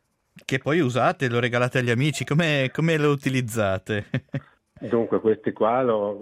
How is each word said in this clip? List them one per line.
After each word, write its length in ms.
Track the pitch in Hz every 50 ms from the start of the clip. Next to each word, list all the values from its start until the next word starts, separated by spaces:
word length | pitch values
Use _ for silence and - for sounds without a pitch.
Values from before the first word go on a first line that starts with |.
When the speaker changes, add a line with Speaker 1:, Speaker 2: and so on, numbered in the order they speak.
| _ _ _ _ _ _ - - -
Speaker 1:
Che 140 | - 131
poi 220 | 123 - 135 156 180
usate, 500 | 151 123 120 127 120 165 180 - 139 120
lo 100 | 117 120
regalate 400 | 123 120 117 123 123 123 - 131
agli 120 | 123 120
amici, 340 | 117 117 143 156 139 - 131
come, 460 | - 143 160 170 156 147 139 131 127 -
come 240 | - 156 165 165
lo 140 | 151 147 147
utilizzate? 960 | 143 139 - 135 131 127 123 110 107 113 104 95 95 92 - - 110 104 101 -
<laughs> 720 | - 131 - _ - 135 - - _ _ _ _ _ -
Speaker 2:
Dunque, 400 | - 104 120 117 110 - 110 90
questi 320 | - 110 107 104 - 113 101
qua 300 | - 113 110 120 131 131
lo 360 | 120 110 104 101 104 101 104